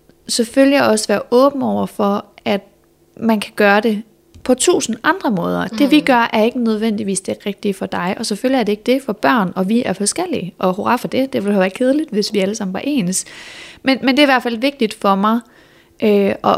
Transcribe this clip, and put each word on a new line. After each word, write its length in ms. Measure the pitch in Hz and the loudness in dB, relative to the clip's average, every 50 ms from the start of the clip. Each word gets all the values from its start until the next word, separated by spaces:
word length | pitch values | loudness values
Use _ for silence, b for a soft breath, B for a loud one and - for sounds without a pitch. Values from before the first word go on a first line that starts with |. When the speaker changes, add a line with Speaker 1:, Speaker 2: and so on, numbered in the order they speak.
| _ _ _ _ _ | _ _ _ _ _
Speaker 1:
selvfølgelig 600 | - - - 226 226 - 269 269 277 277 269 240 | -4 -2 -2 -2 0 2 4 4 4 4 4 2
også 200 | 220 220 214 - | 2 2 0 0
være 140 | - 208 196 - - | -2 -2 -2 -2 2
åben 300 | 240 247 269 277 277 262 254 | 2 4 4 4 2 0 -4
over 220 | 214 202 208 196 | -2 -2 -2 -4
for, 400 | - - - 208 202 202 208 - - _ _ - | -4 -4 -2 -2 0 -2 -2 -6 -10 _ _ -4
at 160 | 226 208 196 - - _ _ _ _ _ _ _ _ - | -4 -4 -4 -4 -10 _ _ _ _ _ _ _ _ -10
man 220 | - 226 226 220 208 | -4 0 0 0 0
kan 140 | - - - | -2 -4 0
gøre 260 | - 208 202 202 214 | 2 4 4 4 4
det 200 | 226 233 208 202 - _ _ _ _ _ - - - | 2 0 0 -2 -6 _ _ _ _ _ -20 -6 -2
på 100 | - 254 | 0 0
tusind 440 | 254 - 359 349 311 - - 226 - - | 2 2 2 0 0 0 -4 -6 -2 0
andre 280 | 302 339 392 - 277 | 0 0 0 0 -2
måder. 360 | 202 180 175 180 180 175 180 | -2 -2 -2 -2 -2 -2 -4
Det, 240 | 185 220 - 285 254 | -4 -2 0 2 4
vi 80 | 302 294 | 4 4
Speaker 2:
Mm. 60 | 294 | 4
Speaker 1:
gør, 240 | 277 254 233 233 - - | 4 2 2 2 0 0
er 100 | 220 214 | 0 0
ikke 160 | 240 - 254 233 | 0 0 0 -2
nødvendigvis 580 | 220 220 208 220 226 208 220 208 196 196 - | 0 0 0 -2 -2 -2 -2 -4 -4 -4 -4
det 160 | - - 214 - - | -4 -6 -8 -6 -6
rigtige 280 | 208 196 - - 202 190 | -8 -8 -4 -4 -4 -4
for 120 | - 196 | -4 -6
dig, 300 | 190 214 185 175 185 208 - | -6 -6 -4 -4 -4 -4 -4
og 60 | 220 | -6
selvfølgelig 340 | - 208 202 - 254 269 262 | -6 -4 -2 -2 0 0 0
er 40 | 214 | 0
det 80 | 202 | 0
ikke 120 | 208 208 - 240 254 | -2 -2 0 0 0
det 80 | 277 | 0
for 120 | - - 202 | 0 -4 -4
børn, 400 | - - 269 269 233 190 175 - | 0 0 2 2 2 0 -2 -2
og 140 | 190 185 190 | -2 -2 0
vi 140 | 226 240 - | 0 0 0
er 80 | - 180 | -2 -4
forskellige, 600 | - 202 - - 311 370 359 269 180 180 175 - - | -4 -4 -4 -4 -4 -4 -4 -4 -6 -6 -8 -6 -4
og 140 | 196 185 185 | -2 -2 -2
hurra 220 | 208 196 190 233 | -2 -2 -2 -2
for 120 | 247 - | -2 -2
det. 260 | 175 - 247 269 269 - | -4 -2 -2 -2 -2 -2
Det 120 | 226 196 | -4 -2
ville 140 | 202 208 196 | 0 2 2
være 100 | 185 190 | 2 0
kedeligt, 400 | 190 - 254 254 277 302 311 - | 0 0 0 0 0 0 -2 -2
hvis 240 | - 214 202 - 214 | -2 -2 -2 0 0
vi 60 | 202 | -2
alle 160 | 190 196 214 | -2 -2 -2
sammen 180 | - 202 185 190 | -4 -6 -6 -6
var 80 | 190 - | -4 -4
ens. 420 | 277 302 247 175 175 190 - - B B B B B B B B B B B B | -2 -2 0 0 -2 -2 -4 -6 B B B B B B B B B B B B
Men, 140 | 262 269 - 240 | 0 0 0 2
men 60 | 269 254 | 2 4
det 20 | 294 | 6
er 40 | 294 | 6
i 80 | 277 | 6
hvert 120 | 262 240 240 | 4 2 0
fald 140 | 240 233 | -2 -4
vigtigt 360 | 220 262 285 277 - 226 208 - | -2 -2 -2 0 -2 -2 -4 -2
for 220 | - - 202 196 | -2 0 0 2
mig, 240 | 190 202 214 226 240 - b b b b b b b b b b b 226 | 2 2 0 0 -2 -4 b b b b b b b b b b b 0
øh, 320 | 214 208 202 196 196 - - - | 2 2 2 2 0 -2 -2 0
at, 140 | 208 - | 0 0